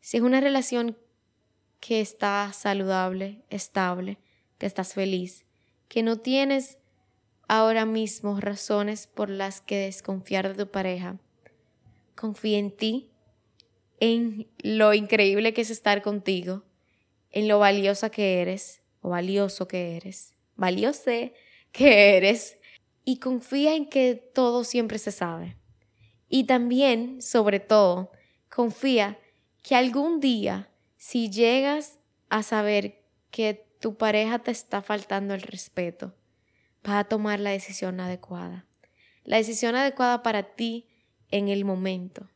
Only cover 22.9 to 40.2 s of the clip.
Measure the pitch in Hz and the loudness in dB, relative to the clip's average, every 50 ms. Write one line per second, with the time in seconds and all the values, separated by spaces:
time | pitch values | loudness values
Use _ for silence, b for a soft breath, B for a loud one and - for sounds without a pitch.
22.9 | _ _ _ - 254 254 - 254 254 247 240 - 254 277 285 302 311 320 285 294 | _ _ _ -4 -4 -4 -2 -4 -4 -4 -4 -4 -2 2 2 2 2 2 -2 -2
23.9 | - 269 254 254 240 240 - - _ - 254 240 240 247 240 240 - 247 233 220 | 0 2 2 2 2 -2 -6 -4 _ 2 2 4 2 0 -2 0 -2 -2 -2 -2
24.9 | 214 220 - 202 196 - 180 170 165 165 170 175 180 - _ _ _ _ _ _ | -4 -6 -6 -8 -6 -4 -6 -6 -6 -8 -10 -12 -14 -16 _ _ _ _ _ _
25.9 | _ _ _ _ _ _ _ _ - 262 254 - 254 247 240 240 247 254 277 269 | _ _ _ _ _ _ _ _ 0 0 4 4 2 2 2 2 2 4 4 4
26.9 | 240 226 233 247 262 254 - - - 240 214 202 196 196 196 - 214 214 202 180 | 4 2 -2 -6 -8 -10 -10 0 2 2 2 2 0 -2 0 4 6 6 6 6
27.9 | 175 180 190 - b b b b b b b _ - - 240 233 214 - - 269 | 4 0 -4 -10 b b b b b b b _ -4 -2 -2 -2 -2 -2 0 2
28.9 | 254 233 202 202 214 - b b b b b b b _ _ - 269 247 254 262 | 2 2 2 0 -4 -12 b b b b b b b _ _ 2 4 4 4 4
29.9 | 226 277 285 330 339 311 277 269 247 214 202 - 185 190 202 _ _ _ _ _ | 0 0 0 0 0 0 2 0 0 2 -2 -4 -4 -4 -8 _ _ _ _ _
30.9 | _ _ - - - 247 233 220 190 208 233 226 240 262 269 277 294 302 294 - | _ _ -16 -6 -4 -4 -4 -2 0 2 2 4 4 2 2 0 -2 -2 -4 -8
31.9 | - _ _ _ _ _ _ _ 208 214 214 - 233 214 208 208 208 202 196 202 | -12 _ _ _ _ _ _ _ -4 -4 -2 -2 -2 -2 0 2 0 0 0 -2
32.9 | - _ _ _ _ _ _ _ - - 220 214 208 214 - _ _ _ - 226 | -10 _ _ _ _ _ _ _ -6 -4 -2 -2 -2 -6 -12 _ _ _ -8 -8
33.9 | 208 - 226 214 214 214 214 220 240 233 233 - 233 - - _ - 202 202 - | -4 -2 0 2 2 2 0 0 -2 -4 -4 -6 -8 -8 -8 _ -8 -8 -4 -4
34.9 | 214 208 196 - 196 196 196 202 196 190 180 - - 185 - - _ - 180 170 | -6 -6 -4 -6 -6 -4 -4 -4 -6 -8 -8 -12 -12 -12 -12 -10 _ -6 -6 -6
35.9 | 170 - - 185 - _ _ _ _ _ _ _ _ _ _ _ _ _ _ 202 | -8 -10 -16 -16 -16 _ _ _ _ _ _ _ _ _ _ _ _ _ _ -2
36.9 | 202 202 208 202 220 214 208 214 208 202 202 202 196 196 190 - 196 - - 185 | -2 -2 0 0 -2 -2 0 -2 -2 -2 -2 -4 -4 -4 -6 -10 -10 -8 -6 -6
37.9 | 180 180 185 180 180 180 - - 180 175 175 175 180 180 - _ _ _ b b | -6 -6 -8 -8 -8 -10 -12 -14 -14 -12 -12 -12 -14 -14 -18 _ _ _ b b
38.9 | b b b b b b b - - 226 220 214 233 214 - 233 233 254 277 277 | b b b b b b b 0 2 2 2 2 -2 -2 -2 0 2 2 0 0
39.9 | 269 269 254 247 240 240 | 2 2 2 2 2 2